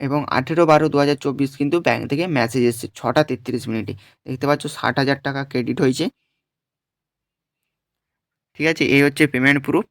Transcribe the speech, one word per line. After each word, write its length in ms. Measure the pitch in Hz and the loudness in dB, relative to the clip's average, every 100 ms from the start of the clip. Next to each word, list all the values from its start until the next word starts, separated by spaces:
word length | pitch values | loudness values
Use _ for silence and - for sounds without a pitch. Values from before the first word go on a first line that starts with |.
এবং 200 | 139 147 139 | -4 -4 -2
আঠেরো 340 | - 131 160 165 | -2 0 2 6
বারো 200 | 151 156 | 6 4
দু 80 | 143 | 2
হাজার 200 | 143 143 | 2 0
চব্বিশ 260 | 143 131 135 - | -2 -2 -4 -2
কিন্তু 200 | 143 175 | -2 0
ব্যাংক 220 | 165 117 117 | 0 -2 -2
থেকে 160 | 143 175 | -4 -2
মেসেজ 340 | 143 117 131 | 0 0 0
এসেছে 220 | 120 120 - - | 0 0 -8 -8
ছটা 260 | 120 127 | -2 0
তেত্রিশ 380 | 151 127 - 120 120 | 0 -2 -6 -8 -6
মিনিটে। 280 | 113 104 98 _ _ - | -6 -6 -10 _ _ -12
দেখতে 180 | 127 143 | -6 -2
পাচ্ছ 160 | 147 151 | -2 -4
ষাট 260 | - - 123 | -6 -4 0
হাজার 200 | 139 139 | 0 -2
টাকা 160 | 139 139 | -4 -8
ক্রেডিট 340 | 139 131 120 127 | -6 -4 -4 0
হয়েছে। 240 | 135 131 170 - _ _ _ _ _ _ _ _ _ _ _ _ _ _ _ _ _ _ _ _ _ _ _ | 0 0 -4 -8 _ _ _ _ _ _ _ _ _ _ _ _ _ _ _ _ _ _ _ _ _ _ _
ঠিক 180 | - 151 | -4 -2
আছে, 180 | 160 143 | 0 2
এই 160 | 139 | 4
হচ্ছে 220 | 143 139 151 | 4 2 0
পেমেন্ট 340 | 127 131 143 | 2 2 2
প্রুফ। 220 | 135 147 220 | 0 -2 -2